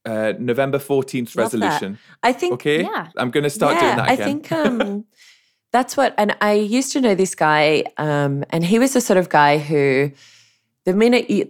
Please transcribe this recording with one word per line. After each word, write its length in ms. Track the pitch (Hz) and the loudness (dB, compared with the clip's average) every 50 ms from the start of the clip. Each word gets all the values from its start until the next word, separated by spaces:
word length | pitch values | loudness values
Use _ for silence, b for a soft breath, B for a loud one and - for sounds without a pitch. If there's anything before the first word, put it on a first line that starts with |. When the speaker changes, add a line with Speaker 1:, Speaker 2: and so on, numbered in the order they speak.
| - | -10
Speaker 1:
uh, 300 | 113 110 107 110 107 95 - | -6 -4 -2 -2 -2 -4 -4
November 400 | 120 123 120 135 135 139 135 139 | -4 -4 -2 -2 -2 -2 -2 -4
fourteenth 560 | 139 - 139 135 131 - - 127 120 - - | -2 -2 -2 -2 -2 -2 -4 -6 -6 -6 -4
Speaker 2:
Love 160 | 123 113 113 | -4 -4 -2
that. 60 | - 110 | -2 -2
Speaker 1:
resolution. 380 | 208 180 151 147 107 95 101 b b b b b | -2 0 -2 -2 -4 -6 -10 b b b b b
Speaker 2:
I 100 | - 247 | -2 -2
think 220 | 254 247 349 359 - | -2 0 -2 -4 -4
Speaker 1:
Okay? 280 | - - 151 147 160 | -4 -2 -2 0 0
Speaker 3:
Yeah. 260 | 185 - - - 165 - - | -2 -4 -6 -8 -10 -8 -6
Speaker 1:
I'm 140 | - 123 123 | -6 -4 -2
gonna 180 | - 147 143 147 | -2 -2 -2 -2
start 240 | - 214 165 143 - | -2 0 0 2 2
Speaker 2:
Yeah, 40 | 349 | 2
Speaker 1:
doing 160 | 339 277 - | 2 2 2
that 160 | - - - | 0 0 0
again. 80 | 262 - | 0 0
Speaker 2:
I 40 | - | 0
think, 260 | 277 285 302 302 - | -2 -4 -4 -6 -4
um, 520 | 330 320 302 294 247 226 - 202 202 208 220 _ b b b b b b | -2 0 0 0 0 -2 -4 -4 -6 -8 -10 _ b b b b b b
<laughs> 340 | b b b b b _ | b b b b b _
that's 240 | - 247 262 - - | 0 0 0 0 0
what, 180 | 285 262 226 - - | 0 0 0 2 0
and 180 | 208 208 - - | 0 0 0 0
I 100 | 208 208 | 0 2
used 400 | 208 208 214 202 226 254 269 - | 2 2 0 0 0 -2 -2 -2
to 80 | - 285 | -2 0
know 140 | 254 220 196 | 2 2 2
this 200 | 175 190 175 - | 2 0 -2 0
guy, 500 | - 160 156 151 151 151 151 156 143 - - - | 0 2 2 4 4 4 4 2 2 0 -4 -6
um, 480 | - 156 151 147 143 143 143 139 139 - - | -6 -2 -2 0 0 0 0 -2 -4 -6 -4
and 120 | 160 165 165 | -4 -2 0
he 140 | 175 220 226 | 2 2 2
was 140 | 262 262 | 2 2
the 80 | - 247 | 0 0
sort 160 | 240 - 196 | 2 2 2
of 120 | 185 175 180 | 2 2 2
guy 260 | - 151 147 143 147 156 | 4 4 6 6 4 2
who, 520 | 147 147 160 147 139 139 131 135 143 143 139 b b b b b b b b b b _ _ _ - | 0 0 0 2 2 2 2 2 0 -2 -4 b b b b b b b b b b _ _ _ -4
the 80 | 180 | -2
minute 380 | 180 202 220 240 247 233 - - | 2 2 4 4 4 2 0 0
you, 180 | 202 190 - | -2 -2 -2